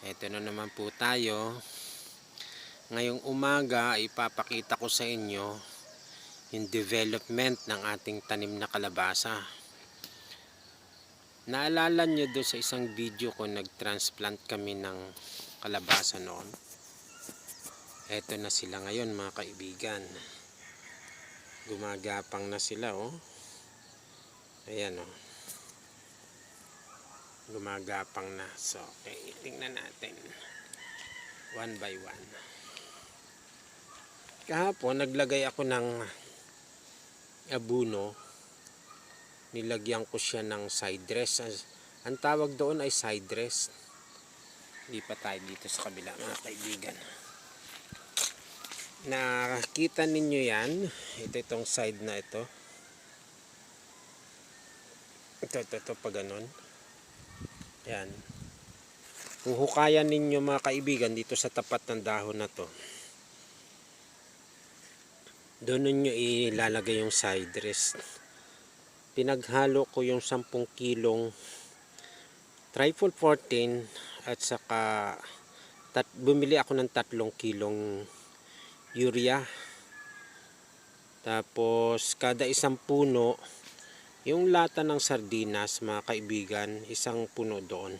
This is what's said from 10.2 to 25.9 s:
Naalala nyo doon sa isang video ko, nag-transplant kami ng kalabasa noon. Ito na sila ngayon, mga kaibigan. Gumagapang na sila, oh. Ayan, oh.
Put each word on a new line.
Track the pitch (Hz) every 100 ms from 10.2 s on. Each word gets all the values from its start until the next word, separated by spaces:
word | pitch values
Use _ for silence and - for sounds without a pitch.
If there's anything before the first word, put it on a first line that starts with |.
| - - - - - - - - - - - - -
Naalala | 131 151 165 165 170 165
nyo | 156 139
doon | 123 131
sa | 123
isang | - 127 123 110
video | 117 104 120 -
ko, |
nag-transplant | 107 104 95 - 104 101 - - 104 104 -
kami | 107 101 98
ng | 98 92 95 92 - - - -
kalabasa | 104 101 90 98 92 95
noon. | 92 87 98 - - - - - - - - - - - - - - - -
Ito | 107 - 107
na | 104
sila | - 95 95
ngayon, | 98 110 117
mga | 104 98 95
kaibigan. | 92 101 95 92 110 104 95 90 - - - - - - - - - - - - - - -
Gumagapang | 104 104 101 98 101 98 101 98
na | 101
sila, | - 107 117 98
oh. | 110 165 - - - - - - - - - - - - - - -
Ayan, | 107 101 90
oh. | 87 92 - - - - - - -